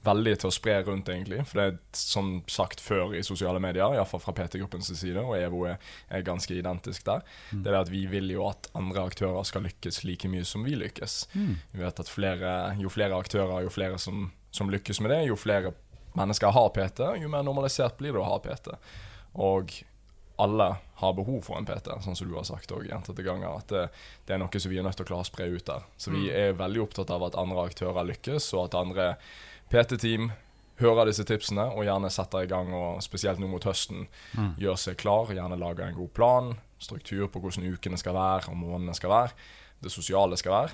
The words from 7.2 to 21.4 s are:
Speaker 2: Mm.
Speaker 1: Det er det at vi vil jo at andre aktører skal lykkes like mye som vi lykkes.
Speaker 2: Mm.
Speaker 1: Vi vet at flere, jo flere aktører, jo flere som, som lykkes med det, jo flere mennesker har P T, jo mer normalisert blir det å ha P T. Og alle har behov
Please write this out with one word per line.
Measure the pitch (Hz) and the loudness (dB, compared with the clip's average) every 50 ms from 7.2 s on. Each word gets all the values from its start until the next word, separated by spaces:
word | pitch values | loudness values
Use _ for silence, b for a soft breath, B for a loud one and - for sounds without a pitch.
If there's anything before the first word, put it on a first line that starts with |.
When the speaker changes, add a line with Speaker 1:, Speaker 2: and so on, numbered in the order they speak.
| B B B B B B | B B B B B B
Speaker 2:
Mm. | 104 101 | -6 -4
Speaker 1:
Det | 95 101 | 0 2
er | 101 | 2
det | 95 | 2
at | 92 85 | 2 2
vi | 92 98 95 | -2 -4 -2
vil | 92 98 98 95 95 | 0 -2 -2 0 0
jo | 92 95 95 101 | -2 0 -2 -2
at | 101 - - - - | -4 -6 -12 -10 -6
andre | - 95 92 92 98 92 | -4 -4 -2 -2 -2 -2
aktører | 90 - - 101 92 90 90 98 | -2 -2 -2 -2 0 0 -2 -2
skal | - - 95 | -2 -4 -2
lykkes | 92 95 - - - 87 - - - | -4 -4 -6 -6 -6 -6 -6 -4 -4
like | 92 87 - - 95 | -4 -6 -4 -4 -2
mye | 92 90 87 | -2 -2 -4
som | - - 104 113 | -4 -4 -2 -2
vi | 135 151 | -2 -2
lykkes. | 117 - - - - - 104 - - - B B | -2 -4 -6 -6 -8 -8 -6 -4 -6 -6 B B
Speaker 2:
Mm. | 196 208 170 98 82 B B | -2 0 0 -2 -2 B B
Speaker 1:
Vi | - 95 90 | -6 -4 -4
vet | 90 - - | -4 -4 -6
at | 87 - | -8 -6
flere, | - - 98 95 92 90 92 90 92 90 90 98 101 101 | -2 0 0 0 0 0 -2 -2 -2 -2 -2 -2 -2 -2
jo | 95 92 | -4 -2
flere | - 107 104 98 92 | 0 0 2 2 2
aktører, | 92 92 - - 104 95 92 92 90 | -2 -2 0 0 0 2 2 0 -2
jo | 92 90 | -2 -2
flere | - 98 95 92 92 90 | -2 -2 -2 -2 -2 -4
som, | - 95 98 101 98 90 - - - - | -6 -6 -4 -6 -6 -6 -8 -14 -20 -12
som | - - 101 98 | -6 -4 -2 0
lykkes | 98 98 - - 101 - | 0 -2 -2 -2 -2 0
med | 107 110 139 | 2 2 2
det, | 165 160 135 | 2 2 0
jo | 110 | 0
flere | 101 - 107 101 98 92 92 90 - - - - - - - - | 0 2 2 2 2 2 0 -6 -8 -20 -20 -20 -20 -20 -8 -2
mennesker | - 98 101 107 - 107 101 | -2 0 0 2 4 4 6
har | 101 123 117 98 | 8 8 6 6
P | - - 95 95 | 4 2 0 0
T, | - - 127 170 233 185 | 0 -2 0 0 0 -2
jo | 156 151 | -4 -2
mer | 151 143 139 | -2 0 0
normalisert | 143 139 139 135 135 - - 131 123 - | 0 0 0 0 0 2 2 0 0 0
blir | - 135 147 | -4 -6 -2
det | 127 101 | 0 0
å | 92 | 0
ha | 92 98 98 | 0 0 -2
P | - - - - | -2 -6 -8 -8
T. | - - - - B B B B B B B B B B - - | -10 -12 -14 -14 B B B B B B B B B B -4 0
Og | 98 98 95 95 90 82 - - - - - - - - - - - - - - | 2 4 4 2 0 -2 -10 -14 -16 -18 -20 -20 -20 -20 -20 -20 -20 -12 0 2
alle | 104 101 107 110 101 90 98 90 - - - - | 2 4 6 4 4 4 4 -2 -8 -16 -8 0
har | 95 95 92 | 2 2 2
behov | 95 98 120 135 113 | 2 -2 -2 -2 -4